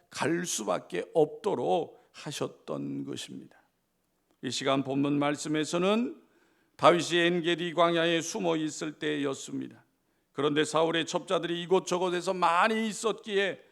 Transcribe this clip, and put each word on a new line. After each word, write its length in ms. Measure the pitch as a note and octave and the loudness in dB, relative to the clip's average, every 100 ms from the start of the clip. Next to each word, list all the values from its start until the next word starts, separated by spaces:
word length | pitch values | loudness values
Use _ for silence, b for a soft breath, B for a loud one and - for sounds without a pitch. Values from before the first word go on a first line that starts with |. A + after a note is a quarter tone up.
| B | B
갈 360 | - C3 E3+ F3 | -4 -2 0 -2
수밖에 600 | - G3+ F3 - F3 - | -4 -2 -2 -2 -6 -2
없도록 960 | E3+ D3+ - G#3 C#3 C#3+ F3+ C#3 - _ | 2 2 0 -2 -2 0 0 -2 -10 _
하셨던 920 | - - C#3+ C3 - - C#3+ C#3+ C#3 C#3 | -16 -10 -6 -6 -8 -8 -6 -6 -6 -8
것입니다. 500 | C3+ - - C#3 _ _ _ _ _ _ _ _ _ | -10 -10 -14 -18 _ _ _ _ _ _ _ _ _
이 80 | C3 | -8
시간 340 | A#2 C#3+ C3+ | -4 0 0
본문 360 | C3+ C#3 C#3+ C#3+ | 0 0 0 0
말씀에서는 1000 | C#3+ D3 D#3+ D#3 D3+ F3 F#3 A3 B3+ D#4+ _ b b b b - | 0 -2 -2 -2 -2 0 2 2 0 -6 _ b b b b 4
다윗이 440 | D3+ E3+ C3+ F3 | 6 6 4 2
엔게디 540 | E3+ F3 D#3+ E3+ F3 D#3+ | 4 2 0 0 0 2
광야에 460 | E3+ E3+ E3 E3 | 2 4 2 0
숨어 360 | D#3+ A3 F3+ E3 | -2 -2 -2 0
있을 360 | D#3 C#3+ D#3+ | -2 -6 -8
때였습니다. 920 | D3+ D#3 D3 C#3 C3+ - C#3 C3 A#2 _ _ _ _ _ - | -6 -4 -2 -2 -4 -8 -8 -10 -14 _ _ _ _ _ -2
그런데 300 | C#3+ D3 D3 | 0 2 2
사울의 400 | D3+ E3 E3 D#3+ | 2 2 2 0
첩자들이 560 | F3+ - F#3+ F3 E3+ | -4 -2 -2 -2 -4
이곳저곳에서 720 | E3+ F#3 - F3+ F#3 F3+ E3+ | 2 2 2 -2 0 -2 -2
많이 560 | F#3 E3+ E3+ G#3+ A3 A3+ | 0 2 4 4 2 -2
있었기에 680 | F#3+ A3+ G3+ - G3 G3 C#3 b | -2 -4 -4 -4 -2 -2 -4 b